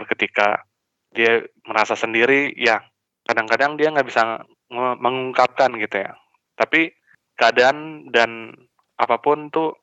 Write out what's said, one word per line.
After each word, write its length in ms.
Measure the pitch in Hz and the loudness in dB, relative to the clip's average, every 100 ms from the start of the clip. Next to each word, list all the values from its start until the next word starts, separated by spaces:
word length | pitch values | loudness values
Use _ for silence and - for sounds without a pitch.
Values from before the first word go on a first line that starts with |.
| 104 | 0
ketika 540 | - 104 - 104 - - _ _ _ _ | -4 -2 2 2 0 -6 _ _ _ _
dia 320 | - 113 117 - _ | 0 2 2 -2 _
merasa 300 | - 110 104 | -4 0 0
sendiri, 640 | 110 117 113 120 139 143 | 0 -2 0 2 2 0
ya 260 | - 120 107 - _ _ _ | -2 0 0 -4 _ _ _
kadang-kadang 520 | - 113 110 117 143 151 | -4 -4 0 0 0 0
dia 140 | 151 | 0
nggak 180 | 151 127 | 0 -2
bisa 320 | 120 113 113 - _ _ | 0 0 -2 -10 _ _
nge-, 300 | 120 127 117 | -4 -4 -2
mengungkapkan 760 | 123 131 127 123 127 - 131 117 | -2 -2 -4 0 0 2 -2 0
gitu 240 | 104 101 | -6 -4
ya. 140 | 95 - _ _ _ | -6 -10 _ _ _
Tapi 400 | - 113 156 165 - _ _ _ | -4 0 2 0 -4 _ _ _
keadaan 760 | - 120 120 127 151 156 151 - | 0 2 4 2 2 -6 -16 -4
dan 460 | 117 113 113 113 - _ _ _ _ | 0 0 -2 -14 -18 _ _ _ _
apapun 540 | 120 117 - 147 151 | -2 0 0 -2 -2
tuh 240 | 160 160 - | -4 -4 -6